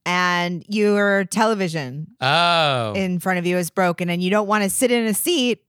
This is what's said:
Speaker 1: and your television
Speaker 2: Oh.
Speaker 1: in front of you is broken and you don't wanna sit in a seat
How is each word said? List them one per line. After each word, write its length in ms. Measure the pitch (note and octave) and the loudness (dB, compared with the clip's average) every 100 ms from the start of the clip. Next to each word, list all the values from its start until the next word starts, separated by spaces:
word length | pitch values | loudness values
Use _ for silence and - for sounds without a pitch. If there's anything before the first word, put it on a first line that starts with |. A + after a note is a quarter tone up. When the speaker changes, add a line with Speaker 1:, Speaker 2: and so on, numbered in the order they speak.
| - | -2
Speaker 1:
and 560 | F3+ F3+ F3 F3 F3 - | 0 0 0 -2 -6 -4
your 560 | G#3 G#3 G#3 G3+ G3 | 0 2 2 2 2
television 840 | F#3 G3 A3+ G#3+ F#3 D#3+ C3 C#3 D#3+ - | 0 0 2 2 -2 -4 -8 -10 -12 -4
Speaker 2:
Oh. 720 | C3 D#3+ E3+ E3+ D3+ C3 A2 G#2 | 0 2 2 2 2 0 -2 -2
Speaker 1:
in 220 | F#3+ F3+ | -2 -2
front 200 | F#3+ F3+ | -2 -2
of 60 | F3 | 0
you 100 | F3+ | -2
is 120 | E3+ | -2
broken 380 | - F3+ E3+ F3 | -2 -2 0 -4
and 140 | F3 | -2
you 80 | F3+ | 0
don't 160 | G#3 G3+ | 0 2
wanna 240 | G#3+ G3 | 0 0
sit 200 | - B3+ | 0 2
in 120 | A#3+ A3 | 2 0
a 60 | |
seat 480 | G3 - E4+ B3 A3 | -2 0 0 0 -2